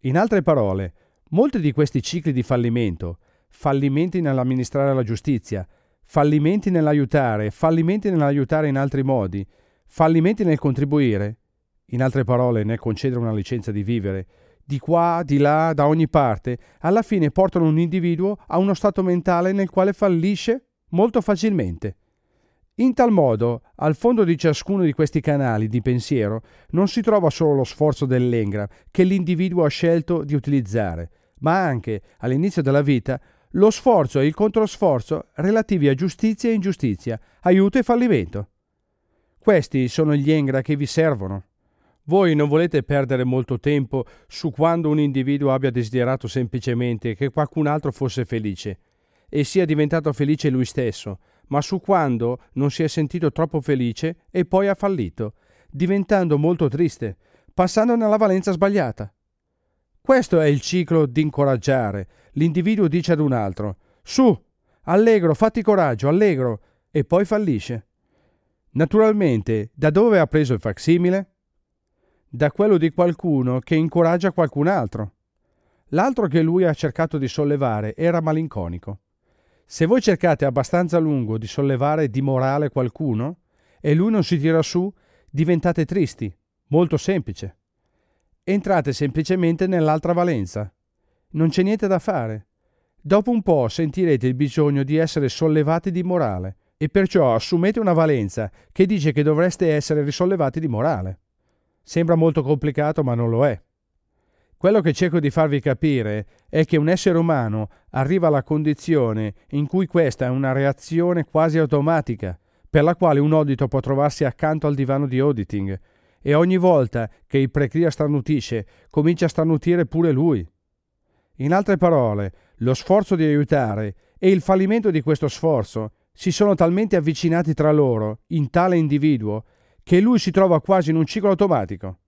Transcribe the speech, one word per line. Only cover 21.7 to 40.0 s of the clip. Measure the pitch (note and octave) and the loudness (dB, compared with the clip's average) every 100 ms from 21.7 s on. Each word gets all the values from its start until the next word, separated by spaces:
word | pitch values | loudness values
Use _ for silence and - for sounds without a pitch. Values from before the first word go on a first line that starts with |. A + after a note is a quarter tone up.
| E2 G#2 - _ _ _ _ _ _ _ | -6 -10 -12 _ _ _ _ _ _ _
In | - B3+ | -2 0
tal | A#3+ B3 | 2 4
modo, | G3+ C#3 A2 A#2 A#2+ _ - | 4 2 2 0 -4 _ -4
al | D3 D#3 | -2 0
fondo | A#3 A#3+ | 0 2
di | F#3 D#3+ | 2 2
ciascuno | E3 C#3+ - G3 | 0 -2 -2 0
di | E3+ | 0
questi | C#3+ D#3 D#3 | 0 -2 0
canali | C#3+ C#3+ C3 G#2+ A2 | -2 0 0 0 -2
di | A#2 | -2
pensiero | A2 B2 - C#3 G2+ A2+ - _ _ | -2 -2 -2 -2 -2 -4 -10 _ _
non | D#3+ G3 | -2 0
si | - | 0
trova | A3 G#3+ E3 | 2 2 2
solo | - D#3+ | 0 0
lo | C#3+ | 2
sforzo | B2+ - D3+ C3+ C#3 | -2 0 -2 0 -2
dell'engram | B2+ B2 A#2+ G#2 G#2 G2+ - - | 0 0 0 -2 -4 -8 -12 -10
che | - | 0
l'individuo | F#3 G3 E3 E3+ F#3 F3 | 2 2 -2 -2 -2 0
ha | D3+ | 0
scelto | - E3+ E3+ - E3+ | 0 0 0 0 -4
di | D3+ | -2
utilizzare, | D3 C#3+ C#3 G#2 A2+ G2+ E2 E2+ _ _ _ | -4 0 -2 -2 -4 -4 -6 -12 _ _ _
ma | D#3 F3+ | -2 0
anche, | F3+ B2 A2+ G#2 _ _ | 0 -4 -6 -8 _ _
all'inizio | A#2+ C3 F#3+ F3+ | -4 -2 -2 -2
della | C3+ C#3 | 0 2
vita, | C#3+ C3 - B2+ _ _ _ | 2 0 -2 -8 _ _ _
lo | - G#3 | 2 2
sforzo | A3 C4 G#3+ C3+ C#3+ | 4 2 4 2 0
e | C#3+ | 0
il | |
controsforzo | D#3 G#3+ A3 G#3+ - F#3+ C3 - - - - | 0 0 0 -2 0 0 0 -2 -8 -8 -6
relativi | F3 A3 A3 F#3 C#3+ | 0 0 0 2 2
a | |
giustizia | C3+ F3+ - A3 G#3+ A#3+ | 2 -2 -2 -2 0 0
e | |
ingiustizia, | A3 F#3+ F3+ C3 G2 - A2 _ _ | 0 -2 -2 -4 -4 -6 -10 _ _
aiuto | F3+ F#3+ G3 C4 | 2 4 4 2
e | |
fallimento. | - A#3+ B3 D3+ E2+ G2 G2+ _ _ _ _ _ _ _ _ _ | 0 0 2 0 -2 -8 -12 _ _ _ _ _ _ _ _ _
Questi | - F#3+ - C#3 B2+ | 2 2 2 -2 -2
sono | - | 0